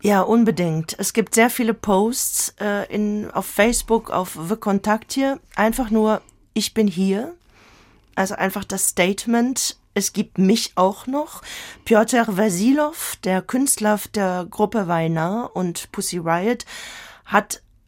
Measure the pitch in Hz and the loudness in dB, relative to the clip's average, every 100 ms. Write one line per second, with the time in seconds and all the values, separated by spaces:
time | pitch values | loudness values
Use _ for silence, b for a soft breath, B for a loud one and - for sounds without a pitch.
0 | 202 202 180 233 226 156 170 160 160 - | 2 2 4 4 4 2 0 0 -4 -6
1 | 196 - 185 226 240 - 226 226 - 196 | -4 -2 0 4 2 2 -2 -2 2 2
2 | 220 262 - - - - 208 202 - 208 | 2 0 -4 -4 -6 -4 -4 -2 -2 -2
3 | 208 208 208 - 185 - 220 233 - 226 | -2 -2 -4 -6 -6 2 2 2 0 0
4 | - - 185 - 165 220 214 196 214 220 | 0 -4 -4 -6 -6 -4 0 0 2 -2
5 | - 269 269 269 _ - 220 220 226 220 | -2 -2 0 -2 _ 0 0 2 0 2
6 | 214 214 - _ _ 220 202 - 208 170 | 2 2 -2 _ _ -6 -4 2 0 2
7 | 190 196 285 349 _ b b b b b | 0 0 -4 -12 _ b b b b b
8 | b - 190 196 190 202 190 190 - - | b -4 -4 -2 -4 -4 -6 -4 -4 2
9 | 180 202 - 233 240 269 - - _ 208 | 0 0 0 2 2 0 -4 -6 _ -4
10 | 190 - 208 - 190 220 - - 185 214 | -4 -2 -4 2 4 4 0 0 0 0
11 | - 277 311 - B B B B - 220 | -6 -4 -6 -10 B B B B 2 4
12 | 226 247 226 185 214 175 220 294 302 320 | 4 2 0 2 0 2 2 2 2 -4
13 | - - 190 185 185 262 277 - 214 208 | -10 -6 -2 -2 0 -2 0 0 0 0
14 | - 214 190 180 180 - 208 226 175 170 | -2 -2 -2 -2 -6 -2 0 0 0 0
15 | 165 165 165 220 240 - 180 165 - - | 0 0 0 -2 -4 -4 -4 -4 -10 -8
16 | 190 175 165 170 208 240 - B B B | -6 -4 -2 0 0 -2 -6 B B B
17 | B B - 202 214 - _ _ | B B 0 0 0 -10 _ _